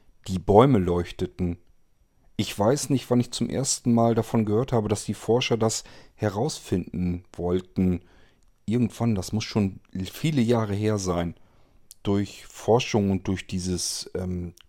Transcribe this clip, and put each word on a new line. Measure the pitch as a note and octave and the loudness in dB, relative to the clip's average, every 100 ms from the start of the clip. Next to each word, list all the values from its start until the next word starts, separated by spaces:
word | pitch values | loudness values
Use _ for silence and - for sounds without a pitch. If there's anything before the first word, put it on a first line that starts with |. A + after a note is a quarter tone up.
| _ _ - | _ _ -8
Die | F#2 | -6
Bäume | - G2+ C3+ A2+ | 6 8 10 6
leuchteten. | F2 F2 E2+ - F#2 - F2 E2+ - _ _ _ _ _ _ - | 2 0 -2 -4 -6 -2 -4 -4 -12 _ _ _ _ _ _ -6
Ich | G#2 - | -6 0
weiß | G#2 C#3+ - | 2 2 0
nicht, | C3+ - | -2 2
wann | B2 | 0
ich | A#2 | 0
zum | - - | -4 -4
ersten | F#2+ C3+ - B2 | -4 -4 -2 2
Mal | A#2 A#2 A2+ | 4 4 2
davon | A2 A#2 G#2+ | 0 0 2
gehört | G#2+ C3 | 0 0
habe, | A#2+ G#2 | 0 0
dass | G#2 - | -2 -4
die | |
Forscher | G#2 - A#2+ B2 A2+ | -8 0 0 2 0
das | A2+ - - - - - | 0 -2 -10 -20 -20 -4
herausfinden | G#2+ G2 D3+ - - F#2+ - - F2+ F2 - | -4 -2 -4 -6 -4 -4 -4 -4 -4 -4 -8
wollten. | - F2 F#2 - - F#2 F2 - - - _ _ _ - | -8 -2 -2 -2 0 0 0 -6 -20 -20 _ _ _ -4
Irgendwann, | A#2+ A2+ - A#2 | 0 0 0 -2
das | G2+ - | -2 -2
muss | G#2+ | -4
schon | - A2 G2 F#2+ _ F#2 F2+ | -2 0 0 -2 _ -10 -8
viele | - D#3 D3 | -4 -2 0
Jahre | A2+ A#2 G#2+ | 2 2 0
her | G2+ G#2+ G#2+ | -2 0 -2
sein. | F#2+ F2 E2+ - - _ _ _ _ - | -2 -2 -2 -6 -20 _ _ _ _ -10
Durch | - G2+ G2+ - - | -2 -2 -2 -8 -20
Forschung | - - A#2 - A2 G2+ | -10 2 2 2 0 0
und | F#2+ F#2+ | 0 -2
durch | F#2 - | -6 -4
dieses, | F#2 F#2 F2+ - - - F2+ | -6 -4 -4 -4 -8 -8 -8
ähm, | F#2 F2+ F2 - | -6 -6 -8 -14